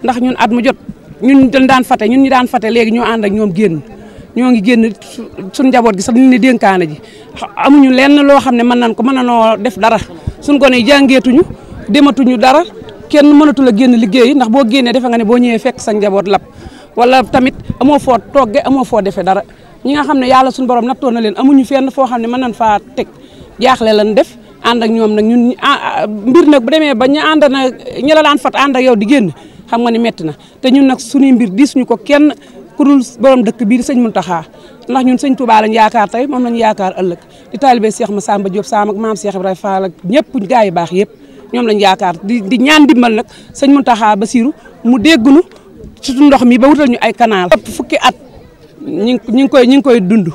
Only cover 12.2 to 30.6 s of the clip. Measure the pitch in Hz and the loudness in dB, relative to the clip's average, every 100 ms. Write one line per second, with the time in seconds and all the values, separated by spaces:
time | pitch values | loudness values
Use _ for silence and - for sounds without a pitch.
12.2 | 254 247 247 269 349 - - - - 294 | 0 2 2 2 0 -8 -20 -20 -2 2
13.2 | 294 294 302 269 262 202 254 240 226 226 | 6 6 4 2 0 2 2 2 2 2
14.2 | 233 294 233 247 247 269 240 240 247 233 | 2 2 0 0 0 0 0 -2 -2 -2
15.2 | 214 247 247 226 247 - - 214 208 196 | 0 2 2 0 -4 -6 -6 -2 -2 -2
16.2 | 190 196 - - - - - - 240 254 | -2 -4 -4 -20 -20 -20 -14 -2 2 2
17.2 | 233 277 254 - - - 254 285 - 240 | 0 0 -2 -4 -12 -2 0 0 0 -2
18.2 | - 285 254 233 - 269 240 226 196 202 | 0 -2 0 -2 -2 -2 -2 -2 -4 -4
19.2 | 180 190 - - - - - 294 277 285 | -2 -2 -4 -18 -20 -12 -4 -4 -2 -2
20.2 | 254 262 262 247 254 247 233 262 269 233 | 2 2 2 -2 -2 -2 -2 -4 -4 -2
21.2 | 220 190 262 277 254 269 262 262 254 240 | -4 0 2 2 2 -2 -2 -2 -4 -2
22.2 | 226 247 254 208 226 208 - - 220 - | -6 -4 -6 -2 -2 -2 -4 -10 -10 -12
23.2 | - - - - 254 254 220 214 214 214 | -20 -20 -20 -4 -2 0 0 0 0 0
24.2 | 302 - - - - 240 226 226 220 214 | -2 -6 -20 -8 -4 -2 -2 0 0 0
25.2 | 214 240 240 247 262 285 - - 214 214 | 0 2 0 -2 -2 -2 -4 -6 -6 -6
26.2 | 208 254 285 285 226 311 302 240 262 294 | 0 2 4 2 2 0 0 0 0 0
27.2 | 302 311 294 269 262 - - - 262 311 | 0 2 2 0 -4 -6 -12 -6 0 2
28.2 | 302 294 285 - 269 262 254 226 202 277 | 2 0 -2 -2 -2 0 2 0 2 0
29.2 | 196 - - - - 233 240 226 233 - | 0 -6 -20 -20 -8 -4 -2 0 -2 -4
30.2 | 160 147 - _ | -10 -10 -20 _